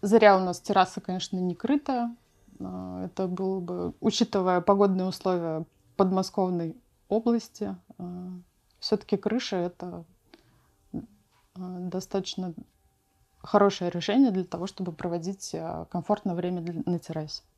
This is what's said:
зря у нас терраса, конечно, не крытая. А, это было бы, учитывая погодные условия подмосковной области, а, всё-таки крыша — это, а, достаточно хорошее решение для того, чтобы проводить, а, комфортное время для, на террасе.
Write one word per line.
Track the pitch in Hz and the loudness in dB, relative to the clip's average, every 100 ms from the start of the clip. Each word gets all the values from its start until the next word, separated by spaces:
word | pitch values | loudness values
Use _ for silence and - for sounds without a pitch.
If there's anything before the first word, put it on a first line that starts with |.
зря | 202 220 214 190 | 6 8 10 8
у | |
нас | 185 175 | 4 -4
терраса, | - 196 185 - | 0 2 2 0
конечно, | - 185 - 185 | -6 -6 -4 -2
не | 180 175 | -2 -2
крытая. | - 294 294 254 240 233 _ _ _ - | 0 0 0 -4 -4 -8 _ _ _ -14
А, | 185 185 185 180 185 | -12 -10 -8 -8 -8
это | - 185 | -4 -4
было | 180 190 190 | -2 -2 -4
бы, | 175 180 175 - | -4 -4 -6 -2
учитывая | 226 - 226 202 185 180 | -2 2 0 2 2 2
погодные | 170 202 202 190 185 | 4 6 6 4 -2
условия | - 190 180 165 160 160 _ _ - | -2 -2 0 -2 -4 -8 _ _ 2
подмосковной | 190 190 185 - 185 180 165 - _ _ _ | 2 2 -2 0 0 0 -4 -8 _ _ _
области, | 214 226 233 - - 208 185 _ - | 0 2 0 -2 -10 -8 -8 _ -14
а, | 180 180 180 180 180 _ _ _ | -12 -10 -12 -14 -18 _ _ _
всё-таки | - 208 - 196 | -4 -4 0 -2
крыша — | 208 226 - 190 | 0 -4 -2 -2
это, | 175 - 180 175 165 _ _ - _ _ _ _ _ | -2 -4 -12 -12 -16 _ _ -20 _ _ _ _ _
а, | - - _ _ _ _ 185 | -12 -12 _ _ _ _ -14
достаточно | 185 180 180 185 185 196 190 - 185 160 - _ _ _ _ _ _ _ | -12 -8 -6 -6 -4 -4 -4 -6 -6 -8 -16 _ _ _ _ _ _ _
хорошее | - 208 202 196 175 | 2 6 6 4 -4
решение | 175 165 214 269 | -4 0 6 6
для | 190 | 4
того, | 180 170 190 | -2 -4 -6
чтобы | - 185 | -6 -8
проводить, | 165 180 170 165 196 - | -6 -4 -4 -4 -8 -8
а, | 165 165 160 160 | -8 -6 -8 -6
комфортное | 185 - 208 202 170 | -8 -2 -2 0 -4
время | 180 180 | -2 -4
для, | 170 165 - | -6 -6 -2
на | 175 | -2
террасе. | - 160 156 - _ | -4 -8 -8 -12 _